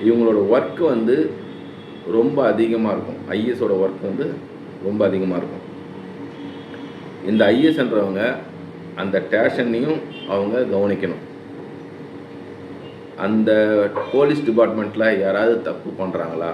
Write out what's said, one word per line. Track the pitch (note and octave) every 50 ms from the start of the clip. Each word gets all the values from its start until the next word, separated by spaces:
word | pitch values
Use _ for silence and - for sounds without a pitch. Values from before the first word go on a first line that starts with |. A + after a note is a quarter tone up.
| G2
இவங்களோட | A2 A#2 A#2 A#2 A#2 A2 G#2 G2 G2
ஒர்க் | - - - - - - F3
வந்து | D#3+ C3 A#2 A2 A2 B2+ D3+ D#3+ - - - - - - - - - - - - - - - - E2+
ரொம்ப | F2+ A2+ A#2 C#3 C#3+ C#3 C3
அதிகமா | A2+ G2+ G2+ A2+ A2+ A2+ A2+ A2 G#2+
இருக்கும். | G2 F2+ - F#2 - - - -
ஐ | F2+ G#2+ G#2+ B2
எஸ் | B2 A2+ A#2+
ஓட | G#2 G2+
ஒர்க் | F#2 F#2+ F#2+ F#2+ - -
வந்து | G2+ F#2+ G#2 C#3+ D#3+ - - - - - - - - - - -
ரொம்ப | F#2+ G#2 G#2+ G#2
அதிகமா | G2 F#2 F#2+ F#2+ F#2+ F2+
இருக்கும். | F2 - - - - - - - - - - - - - - - - - - - - - - - - - - - - - - - - - - - - -
இந்த | F#2+ G#2+ A2 A2
ஐ | G2+ G#2+ B2 D3
எஸ் | D#3+ D#3 D#3
என்றவங்க | C3 A#2 A2+ G#2+ G2+ G2 F#2+ F#2+ G#2+ A#2+ C3+ - - - - - - - - - - - -
அந்த | - F#2 G2 F#2+ F#2+ F2+ -
ஸ்டேஷனையும் | - G#2 A#2+ B2+ C3 - B2+ A#2+ A#2 A#2 B2+ D3 D#3+ C#3+ - - - - - F#2
அவங்க | F#2+ G2+ G2+ G2+ A2+ B2 - - G2
கவனிக்கணும். | G2 G2+ G2+ G2 F#2 G2 F2+ E2 - - - - - - - - - - - - - - - - - - - - - - - - - - - - - - - - - - - - - - - -
அந்த | D#2 E2+ G2 G#2+ A2 A2 A2 A2 G#2+ G#2+ G#2+ G#2+ G#2 G2+ G2+ - - - - -
போலீஸ் | C3 C#3+ C#3+ D3+ D3 D3 A#2+
டிபார்ட்மெண்ட்ல | A2 A2 A2+ G2+ G2 A2 G#2+ G2+ G2+ G#2+ A2 A2 G#2+ F#2+
யாராவது | F#2+ F#2+ F#2+ G2+ A2 A#2 A#2 - -
தப்பு | E2 D2+ - - G2+ - - F#2+
பண்றாங்களா | F#2 F2 F2 E2+ E2 E2 E2 E2+ E2+